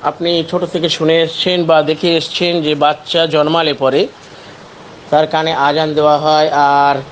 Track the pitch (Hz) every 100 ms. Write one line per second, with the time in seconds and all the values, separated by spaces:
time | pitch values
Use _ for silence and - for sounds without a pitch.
0 | 147 151 170 170 160 180 175 175 160 -
1 | 156 165 165 165 185 180 165 160 147 156
2 | 175 165 156 - 175 170 151 147 147 151
3 | - 170 165 151 151 165 160 131 131 135
4 | 220 - - - - - - - - -
5 | - 151 156 160 160 160 139 147 156 151
6 | 151 147 151 151 151 143 143 143 143 139
7 | 135